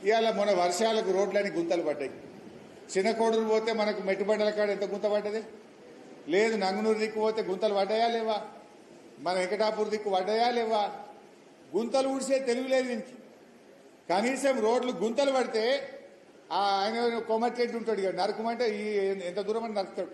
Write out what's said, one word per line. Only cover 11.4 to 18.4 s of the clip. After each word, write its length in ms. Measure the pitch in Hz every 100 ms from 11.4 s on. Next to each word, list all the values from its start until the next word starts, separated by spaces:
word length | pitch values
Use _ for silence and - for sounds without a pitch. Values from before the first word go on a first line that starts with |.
| - - - 170
గుంతలు 320 | 233 269 269 269
ఊడ్చే 220 | 247 269 269
తెలివి 200 | 240 262
లేదు 140 | 262 254
దీనికి. 240 | 233 - - - - - - - - - - -
కనీసం 440 | 180 233 262 277 254 214
రోడ్లు 260 | 254 247 196
గుంతలు 280 | 214 233 277 262
పడితే 260 | 240 220 226 277 269 - - - - - - 170
ఆ 20 | 202 196
ఆయన 380 | 202 226 240 233 220
కోమటిరెడ్డి 460 | 220 240 240 240 226
ఉంటాడు 220 | 226 208 185
కదా, 100 | 175
నరకమంటే 440 | 196 208